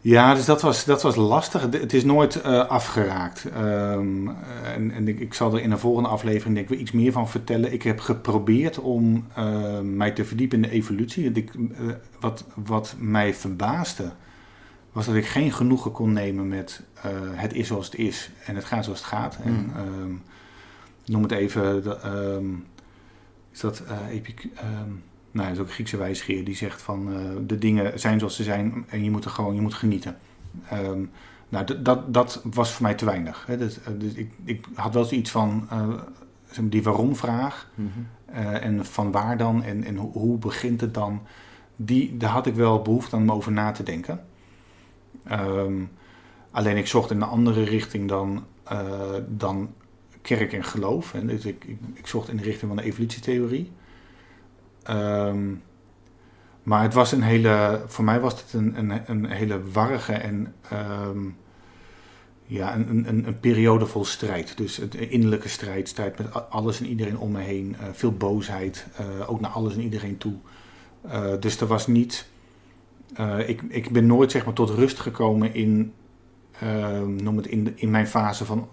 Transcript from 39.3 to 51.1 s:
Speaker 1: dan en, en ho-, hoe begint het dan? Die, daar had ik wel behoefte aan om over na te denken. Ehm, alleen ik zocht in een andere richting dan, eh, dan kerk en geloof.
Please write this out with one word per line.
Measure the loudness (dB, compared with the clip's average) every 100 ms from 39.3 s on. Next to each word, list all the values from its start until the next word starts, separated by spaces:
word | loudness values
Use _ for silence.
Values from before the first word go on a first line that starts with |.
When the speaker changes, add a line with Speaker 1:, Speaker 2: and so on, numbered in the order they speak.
| 0
Speaker 1:
dan | 2 2
en, | 0 -4
en | -4 -6
ho-, | -6
hoe | 0 0 2
begint | -2 -4 -2 0
het | -2
dan? | -2 -4 -4 -10 -20 -20 -20 -20 -10
Die, | 2 2 2 0
daar | 0
had | 2 0
ik |
wel | 4 4 4
behoefte | 4 0 2 2
aan |
om | 4
over | 2 0
na | 0 0
te | -2
denken. | -6 -6 -6 -10 -10 -20 -20 -20 -20 -20 -20 -20 _ -20 -6
Ehm, | -4 -2 -2 -2 -4 -6 -12 -20 -20 -20 -20 -6
alleen | 0 2 2
ik | 2
zocht | 2 2
in | 0
een | 0
andere | 4 4 4
richting | 2 0 -2 -4 -2
dan, | -2 -2 -6 -8 -20
eh, | -8 -6 -6 -6 -6 -6 -6
dan | -4 -2 -4 -6 -10 -20 -20 -20 -20
kerk | -2 0 0
en | -2
geloof. | -6 -4 -2 -2 -4